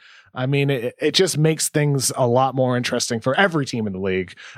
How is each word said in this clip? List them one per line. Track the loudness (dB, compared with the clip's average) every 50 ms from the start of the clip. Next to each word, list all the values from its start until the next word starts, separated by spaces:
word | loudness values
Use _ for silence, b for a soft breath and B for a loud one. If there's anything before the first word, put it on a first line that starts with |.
| b b b b b b b
I | -4 -2
mean, | 0 0 0 2 0
it, | 0 -2 -4 -6 -6 -2
it | -2 0 2
just | 2 2 2 2
makes | 2 2 2 2 0 -2
things | -2 0 0 2 2 0 0 0 -2 0
a | 0 2
lot | 2 4 4 2 2 2
more | 0 0 0 0
interesting | -2 -2 -2 -2 -2 -2 -2 -4 -2
for | -2 0 2
every | 2 2 2 2 -2 -4
team | -2 -4 -4 -4
in | -4 -4
the | -4
league, | -2 -2 0 -2 -2 -6 -12 B B B B